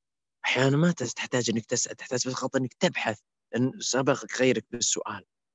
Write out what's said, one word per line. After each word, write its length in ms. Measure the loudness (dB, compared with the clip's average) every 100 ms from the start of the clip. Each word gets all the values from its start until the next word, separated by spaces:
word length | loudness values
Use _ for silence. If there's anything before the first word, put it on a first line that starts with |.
| _ _ _ _
أحيانًا 320 | -2 2 4 4
ما 160 | 4
تس-، 220 | 2 -4
تحتاج 360 | -6 -4 -2 0
إنك 160 | -2 -2
تسأل، 300 | -2 -4 -8
تحتاج 320 | -6 -4 -4
فقط 280 | -4 -2 -2
إنك 180 | -2
تبحث، 460 | 0 0 0 -4 -4 _ _ _ 0
إن 160 | 0 0
سبقك 600 | -2 2 2 0 -2 2
غيرك 260 | 2 2 -2
بالسؤال. 540 | -4 -2 -2 -4 -10 -12 _ _